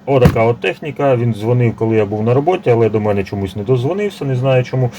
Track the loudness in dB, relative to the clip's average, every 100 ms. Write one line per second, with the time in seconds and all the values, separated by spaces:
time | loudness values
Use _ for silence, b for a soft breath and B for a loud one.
0 | 0 4 4 4 0 0 -4 -6 -10 -2
1 | 0 2 0 -2 0 2 2 0 0 2
2 | 0 0 0 2 2 0 2 2 2 2
3 | 0 -2 -2 -4 -6 -6 -2 0 0 -2
4 | -4 -4 -4 -2 2 2 0 -2 -2